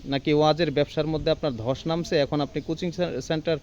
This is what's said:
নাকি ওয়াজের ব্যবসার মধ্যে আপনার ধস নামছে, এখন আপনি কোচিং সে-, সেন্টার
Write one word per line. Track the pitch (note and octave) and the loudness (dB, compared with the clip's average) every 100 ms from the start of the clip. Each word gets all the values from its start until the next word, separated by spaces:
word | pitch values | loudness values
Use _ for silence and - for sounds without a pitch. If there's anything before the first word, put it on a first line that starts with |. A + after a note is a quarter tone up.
নাকি | - C#3 D#3 | -4 -2 2
ওয়াজের | D3 D3+ D3+ D#3+ | 4 6 4 2
ব্যবসার | C#3 C#3+ - D3+ | 2 0 0 -2
মধ্যে | D#3+ D3+ | 0 0
আপনার | D3+ D#3 A#2 | 0 -2 -2
ধস | A2 C3 E3 | -2 -2 -2
নামছে, | E3 E3 E3 | -2 0 2
এখন | C#3 D#3 | 2 0
আপনি | C#3 D3+ | -2 -4
কোচিং | C#3+ D#3+ F3+ | -6 -4 -4
সে-, | E3 F3 B2 | -2 -2 -2
সেন্টার | - D#3+ D#3 D#3 | -4 -2 0 -2